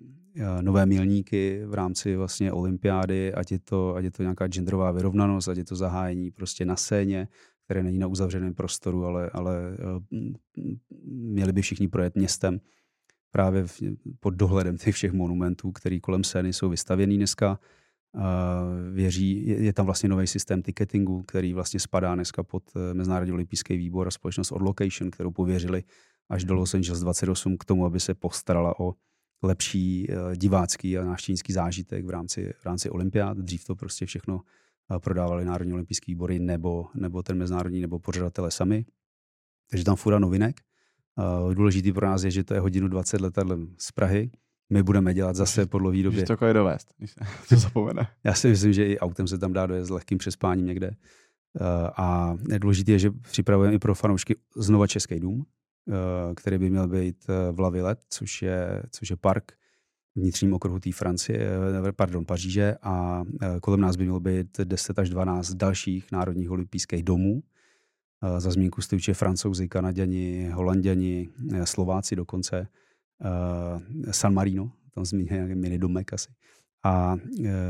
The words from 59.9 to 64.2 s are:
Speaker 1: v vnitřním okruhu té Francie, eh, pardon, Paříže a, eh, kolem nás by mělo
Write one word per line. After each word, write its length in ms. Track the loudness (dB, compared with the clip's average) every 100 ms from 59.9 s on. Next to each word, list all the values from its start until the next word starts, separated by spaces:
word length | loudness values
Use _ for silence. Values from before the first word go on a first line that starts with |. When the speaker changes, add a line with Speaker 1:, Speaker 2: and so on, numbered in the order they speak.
| _ _ -2
Speaker 1:
v 40 |
vnitřním 320 | 0 2 2
okruhu 260 | 2 0 -4
té 140 | -4
Francie, 580 | -4 -2 -2 -2 -2 -2 -2 -2 0 -2
eh, 40 |
pardon, 320 | 0 0 0
Paříže 520 | -2 -4 -2 2 2 0
a, 420 | -2 -2 -2 -4 -4 -4
eh, 180 | -4 -2
kolem 200 | 2 4
nás 160 | 4 4
by 80 |
mělo 160 | 0 0